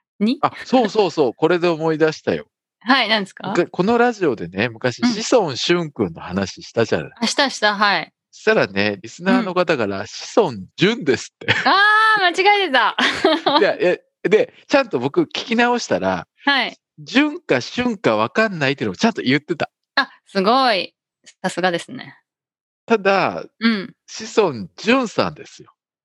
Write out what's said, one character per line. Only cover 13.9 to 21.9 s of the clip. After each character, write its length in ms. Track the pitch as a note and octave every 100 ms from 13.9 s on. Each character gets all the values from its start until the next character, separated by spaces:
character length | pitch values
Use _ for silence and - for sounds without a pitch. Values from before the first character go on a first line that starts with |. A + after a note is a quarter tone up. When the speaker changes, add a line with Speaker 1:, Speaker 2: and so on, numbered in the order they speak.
| E3+ - _
Speaker 2:
で、 320 | F3+ G3+ - - _
ち 80 | C#4+
ゃ 80 |
ん 60 | B3
と 100 | C#3+
僕 240 | B2 D#3
聞 40 | D3+
き 280 | - - A#3
直 240 | A#3+ A#3+
し 80 | -
た 120 | F#3+
ら、 280 | B2+ F#2+ D#3 _ -
Speaker 1:
は 200 | C#4 A3+
い。 100 | - _ -
Speaker 2:
淳 420 | D3 G3+ D4+ E4
か 180 | - C3+
俊 380 | - - B3 A3
か 200 | - G#2+
わ 120 | A2+
か 180 | - A3
ん 120 | F3+
な 100 | C3+
い 40 |
っ 20 | C#3
て 80 |
い 20 | A2
う 40 |
の 20 |
を 40 | F#2
ち 80 |
ゃ 60 | A3+
ん 40 |
と 100 | A3
言 140 | F#3 D3
っ 40 |
て 140 | - E3
た。 160 | - _ _ -
Speaker 1:
あ、 160 | C4+ - _
す 160 | G3
ご 280 | F#3+ B3+ C4
い。 220 | G3+ - _ _ _ - _
さ 80 | F#3
す 100 | -
が 120 | F#3
で 80 | E3+
す 120 | -